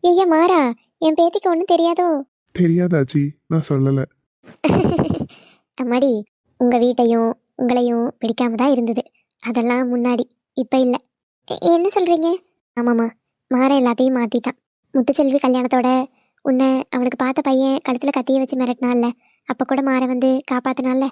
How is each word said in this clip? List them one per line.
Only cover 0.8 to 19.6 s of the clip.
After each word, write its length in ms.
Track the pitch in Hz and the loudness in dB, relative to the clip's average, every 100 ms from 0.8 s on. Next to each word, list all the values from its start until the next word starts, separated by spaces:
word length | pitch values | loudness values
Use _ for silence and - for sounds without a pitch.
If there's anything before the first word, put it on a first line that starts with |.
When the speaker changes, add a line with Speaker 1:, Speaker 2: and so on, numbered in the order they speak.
| _ _ | _ _
Speaker 1:
என் 180 | 320 311 | 0 2
பேத்திக்கு 340 | 339 392 381 | 0 0 -2
ஒண்ணும் 220 | 330 381 | -2 0
தெரியாதோ? 340 | 339 330 339 359 302 277 _ _ - | 2 2 0 0 -2 -6 _ _ 0
Speaker 2:
தெரியாதாச்சி, 640 | 175 170 180 165 135 151 143 - _ | 2 2 2 0 0 0 -2 -6 _
நான் 180 | 160 151 | -4 0
சொல்லல. 340 | 139 135 139 135 _ _ _ - - | 0 0 0 -4 _ _ _ -20 -6
Speaker 1:
<laughs> 680 | 311 - 339 339 320 - - - - _ _ - | -2 0 0 -2 -2 -4 -8 -14 -20 _ _ -10
அம்மாடி, 340 | 247 240 269 220 208 _ _ _ | -4 0 0 0 -6 _ _ _
உங்க 180 | 247 240 | 0 2
வீட்டையும் 540 | 240 247 233 233 226 - _ - | 0 2 2 2 0 -4 _ -6
உங்களையும் 480 | 247 247 240 233 233 - | -2 0 0 0 -4 -4
பிடிக்காம 360 | 226 220 247 226 | -6 -2 -2 0
தான் 160 | 262 | 0
இருந்தது. 320 | 262 233 226 - _ _ _ | 0 0 -4 -8 _ _ _
அதெல்லாம் 480 | 233 240 233 247 247 240 | -6 -2 0 -2 -2 -2
முன்னாடி, 300 | 240 240 247 _ _ - | 0 -2 -4 _ _ -8
இப்ப 200 | 254 262 | -2 2
இல்ல. 180 | 254 247 _ _ _ _ - | 2 0 _ _ _ _ -14
எ-, 120 | - | -4
என்ன 300 | - 339 370 | 2 2 2
சொல்றீங்க? 360 | 403 349 339 330 359 _ _ _ - | 0 0 2 0 -2 _ _ _ -4
ஆமாமா, 300 | 240 233 233 - _ _ _ | 0 0 -2 -6 _ _ _
மாற 180 | 254 262 277 | 0 2 2
எல்லாத்தையும் 380 | 247 226 254 254 | 2 2 0 0
மாத்திட்டான். 420 | 233 240 233 - _ _ _ | -2 -4 -4 -10 _ _ _
முத்துச்செல்வி 460 | 269 240 277 277 277 | -2 0 2 2 2
கல்யாணத்தோட 500 | 262 254 247 254 247 254 262 _ _ _ - | 2 0 0 0 2 0 -2 _ _ _ -2
உன்னை 240 | 254 262 262 - | 2 2 0 -2
அவனுக்கு 280 | 247 247 - | -4 -4 -2
பார்த்த 220 | 254 269 | -2 -2
பையன் 380 | 285 262 269 269 - | 0 0 0 -2 -4
கழுத்துல 220 | 247 277 | -4 -2
கத்திய 260 | 285 247 269 | -4 0 0
வச்சு 200 | 262 262 | 0 -4
மிரட்டினான்ல, 520 | 247 247 247 247 240 240 _ _ - | -4 -2 -2 0 -2 -4 _ _ -10
அப்ப 160 | 254 | -6